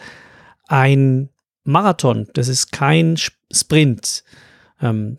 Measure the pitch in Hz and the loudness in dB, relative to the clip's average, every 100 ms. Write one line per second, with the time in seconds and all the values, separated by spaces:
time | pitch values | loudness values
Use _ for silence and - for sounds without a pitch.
0 | - - - - - _ - 135 131 139 | -12 -20 -20 -20 -20 _ -4 2 4 4
1 | 135 131 139 _ _ _ - 156 202 170 | 2 0 -4 _ _ _ -2 0 2 0
2 | 135 113 107 - 123 127 - - 139 160 | 0 0 -4 -4 -4 -4 -6 -4 0 2
3 | 165 160 - - _ - - 151 147 110 | 2 -2 -6 -12 _ -6 0 2 2 0
4 | - - - - - _ _ _ 127 110 | -6 -10 -12 -20 -20 _ _ _ -4 -4
5 | 107 | -6